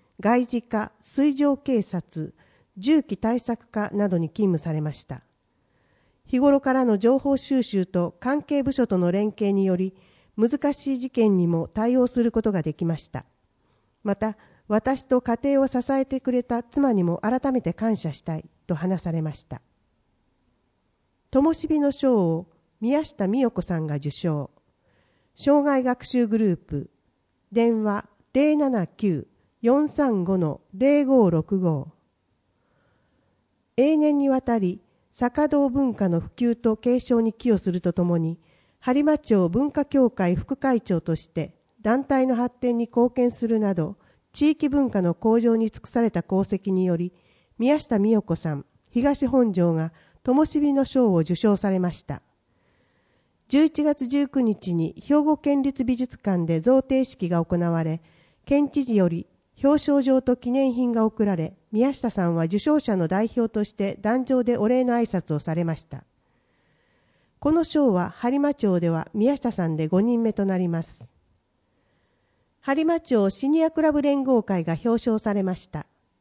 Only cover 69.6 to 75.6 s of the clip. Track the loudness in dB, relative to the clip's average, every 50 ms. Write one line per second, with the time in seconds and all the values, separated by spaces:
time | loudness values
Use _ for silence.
69.6 | -2 -2 -2 -2 -2 0 0 2 2 2 0 0 0 -2 -2 -2 -2 -2 0 -2
70.6 | -2 -2 -2 -4 -6 -8 -14 -20 -20 -20 _ _ _ _ _ _ _ _ _ _
71.6 | _ _ _ _ _ _ _ _ _ _ _ _ _ _ _ _ _ _ _ _
72.6 | -6 -4 -2 0 0 0 0 -2 -2 0 0 2 2 0 -2 -2 -2 0 2 2
73.6 | 2 0 0 0 0 2 2 2 2 0 0 0 0 2 2 2 0 0 -2 -2
74.6 | -2 -4 -4 -4 -2 -2 -2 -2 0 -2 -2 -2 -2 -2 -2 -2 -2 -2 -4 -6